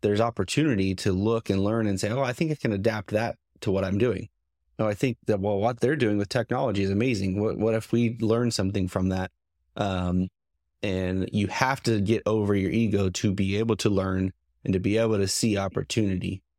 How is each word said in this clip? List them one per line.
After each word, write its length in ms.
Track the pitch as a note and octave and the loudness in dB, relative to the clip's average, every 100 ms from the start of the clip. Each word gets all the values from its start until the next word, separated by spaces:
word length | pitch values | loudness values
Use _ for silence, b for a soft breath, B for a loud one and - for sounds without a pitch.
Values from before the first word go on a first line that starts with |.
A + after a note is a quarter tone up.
there's 180 | G#2+ G#2 | 2 2
opportunity 760 | A2+ - F#2+ - D3+ G#2+ F#2+ F#2 | 0 0 -2 0 2 2 0 0
to 160 | G#2+ | 0
look 400 | F#2 G#2+ A2+ - | 2 2 0 0
and 120 | G2 | 0
learn 220 | G2 A2+ G#2+ | 2 0 0
and 140 | G2 | 0
say, 100 | G2+ | -2
"Oh, 140 | A#2+ | -2
I 100 | C3 | -2
think 180 | B2 D#3+ | 0 -2
I 40 | D3+ | 0
can 160 | A#2+ | -2
adapt 400 | G2+ A2 A2 G2 | 0 0 -2 -2
that 240 | G#2+ A2+ - _ _ | -2 -2 -6 _ _
to 80 | - | -2
what 140 | G2 | 0
I'm 160 | F#2+ G2 | 0 0
doing. 300 | B2 F#2+ - _ _ _ _ - | 0 0 -6 _ _ _ _ -4
Oh, 80 | A2 | -2
I 80 | G#2 | 0
think 220 | C3+ A#2 - | -2 -2 -2
that, 120 | G#2 | 0
well, 200 | G2 G2+ | 0 0
what 220 | A2 A#2+ | 0 0
they're 140 | A#2+ D3+ | 0 2
doing 220 | A#2 G#2 | 2 0
with 120 | G2+ | 0
technology 520 | B2+ A2+ B2 C3+ G2 | -2 -2 -2 0 0
is 80 | G2 | 0
amazing. 500 | G2 B2+ A2 F#2+ F#2+ | 0 0 0 -2 0
What, 200 | G#2+ - | -2 0
what 160 | G#2+ A2+ | 0 0
if 160 | - | 0
we 260 | A#2 A#2 A#2 | 0 0 0
learn 280 | A2+ A2+ A#2+ | 0 2 2
something 380 | - F#2+ G2+ F#2 | 0 0 0 0
from 220 | - F#2+ | 0 0
that?" 200 | F#2 F#2+ _ _ _ _ - | 0 -4 _ _ _ _ -4
Um, 540 | G#2 F#2 F2+ F#2 F#2 _ _ _ _ _ | -2 0 0 0 0 _ _ _ _ _
and 480 | A2 F#2 F#2 F#2+ F#2 | -4 -2 -2 -2 -2
you 140 | G#2+ G2+ | 0 -2
have 380 | - C3 C3+ | 2 0 2
to 180 | - A2 | 0 0
get 220 | G2 A2 - | 2 0 2
over 300 | A2 G2+ G2+ | 0 2 0
your 160 | F#2+ | 2
ego 400 | G2+ A2+ G2+ G2 | 0 2 2 0
to 200 | F2 A2 | 0 -2
be 260 | F#2+ F#2+ G2+ | 0 0 0
able 180 | A2+ G#2+ | 0 0
to 140 | A2 | 2
learn 400 | F#2+ F#2+ F#2+ F#2+ - _ _ | 0 0 0 -2 -4 _ _
and 100 | - | -2
to 60 | F#2+ | 0
be 180 | G2 G#2+ | 2 2
able 200 | A2+ G#2+ | 2 2
to 80 | F#2+ | 0
see 300 | - A#2+ G2+ | 0 0 0
opportunity. 840 | G2 G2 F#2+ - G#2 F#2 F#2 F#2+ _ | -2 -4 -4 -2 0 -2 -4 -8 _